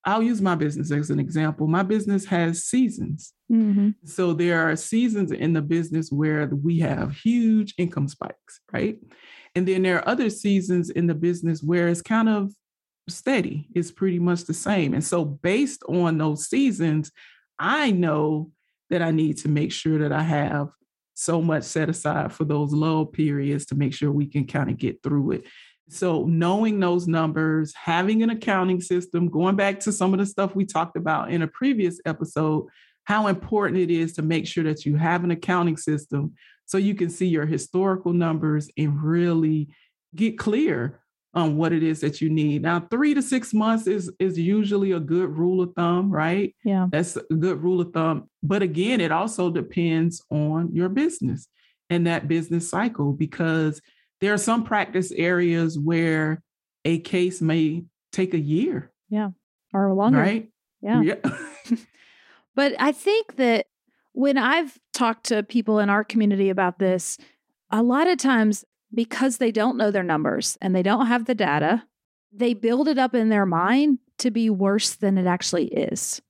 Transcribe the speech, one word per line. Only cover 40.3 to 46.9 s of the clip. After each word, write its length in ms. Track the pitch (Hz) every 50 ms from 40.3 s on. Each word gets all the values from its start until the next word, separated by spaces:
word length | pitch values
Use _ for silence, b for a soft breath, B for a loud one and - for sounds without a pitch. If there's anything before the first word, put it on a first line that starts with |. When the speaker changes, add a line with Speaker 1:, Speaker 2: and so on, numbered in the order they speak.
| 220
Speaker 1:
clear 600 | 220 - 226 208 247 311 247 151 127 120 147 - _ _ _ _ _ _ _ _
on 240 | 175 165 160 147
what 140 | 151 165 160
it 120 | 170 160 160
is 180 | 160 160 156
that 200 | - 151 151 -
you 80 | 165 156
need. 320 | 156 156 151 151 147 151
Now, 180 | - 165 175 170
three 340 | 175 - 226 247 294 294 294
to 80 | 285
six 320 | 262 - 269 247 - - -
months 340 | 214 214 220 226 226 226
is, 240 | 185 208 208 175 170 - _
is 180 | 185 190 175
usually 540 | 165 165 180 202 214 208 202 208 202 196 196
a 80 | 180 165
good 300 | 151 135 165 180 185 147 151
rule 240 | 156 170 180 185 185
of 120 | 180 175 -
thumb, 340 | 175 175 170 175 180 190 202
right? 460 | 190 156 156 165 175 202 202 - _ _ -
Speaker 2:
Yeah. 240 | 214 196 190 185 185